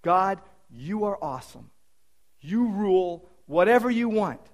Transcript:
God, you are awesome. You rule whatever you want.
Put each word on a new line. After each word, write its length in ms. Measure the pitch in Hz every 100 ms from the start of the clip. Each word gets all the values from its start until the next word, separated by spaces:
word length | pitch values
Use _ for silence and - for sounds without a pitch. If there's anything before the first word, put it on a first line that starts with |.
God, 380 | 170 185 190 196 - _ _
you 340 | 117 147 214
are 140 | 208 196
awesome. 480 | 151 131 - - - _ _ _ _ _ _ _
You 280 | 143 214 240
rule 600 | 196 208 185 180 170 - _ -
whatever 440 | 156 190 240 247
you 180 | 233 233
want. 320 | 214 185 113 -